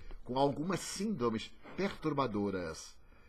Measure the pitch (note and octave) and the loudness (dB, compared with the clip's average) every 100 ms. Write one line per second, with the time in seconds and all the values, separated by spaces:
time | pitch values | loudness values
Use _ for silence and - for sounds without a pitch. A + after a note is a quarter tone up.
0 | - - - C3 C#3+ C#3 E3+ E3+ - - | -10 -8 -2 4 4 4 0 0 -2 -2
1 | G#3+ F3 A#2+ A2 - - - - G3 - | -2 2 2 2 -4 -12 -10 -2 -2 0
2 | D#3 C#3+ C3 G#2 G2+ F#2 E2+ D#2+ - - | 0 2 2 2 2 0 -2 -6 -10 -16
3 | - - | -20 -20